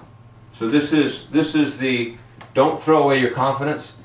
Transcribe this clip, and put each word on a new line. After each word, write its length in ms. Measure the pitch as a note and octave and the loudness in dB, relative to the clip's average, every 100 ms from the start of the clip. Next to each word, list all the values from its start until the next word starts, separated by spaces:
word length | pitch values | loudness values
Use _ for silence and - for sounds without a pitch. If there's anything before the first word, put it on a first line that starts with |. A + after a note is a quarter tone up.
| - - - - - | -20 -20 -20 -20 -20
So 160 | - A2+ | -8 -2
this 240 | D3 D3 | 0 2
is, 340 | D#3 C3 - - | 0 0 -4 -4
this 240 | D3 D#3 | -2 0
is 240 | D#3 C3+ G#2 | 0 0 -2
the, 380 | C3 B2 A#2 - - - - | -4 -4 -4 -10 -20 -20 -6
don't 280 | C3 D3 D#3+ | 0 2 0
throw 220 | D#3 D#3 | 2 4
away 160 | C#3 C3+ | 4 2
your 120 | B2 | 0
confidence. 600 | B2 C3+ C3+ D3 D3+ - - | 0 -2 -2 -4 -6 -10 -20